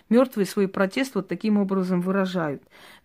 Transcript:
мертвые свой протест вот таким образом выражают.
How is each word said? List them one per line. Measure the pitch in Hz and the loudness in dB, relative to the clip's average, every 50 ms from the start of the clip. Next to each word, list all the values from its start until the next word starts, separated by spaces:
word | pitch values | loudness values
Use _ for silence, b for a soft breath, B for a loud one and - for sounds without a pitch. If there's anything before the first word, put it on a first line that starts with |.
| B - | B 2
мертвые | 214 240 262 254 - 214 190 | 4 4 4 4 2 -2 -2
свой | 185 - 214 196 190 | -2 0 0 -2 0
протест | 196 202 196 190 - 262 269 269 - | 0 0 -2 0 0 -2 -2 -2 -2
вот | 196 185 - | -6 -6 -4
таким | - 170 - 220 208 208 | -6 -4 0 0 2 2
образом | 202 190 196 190 185 180 185 175 | 2 0 0 0 0 0 0 0
выражают. | 175 185 190 196 190 185 180 180 160 151 139 - - B B B B B B B | 0 0 0 0 -2 -2 -2 -2 -4 -4 -4 -8 -10 B B B B B B B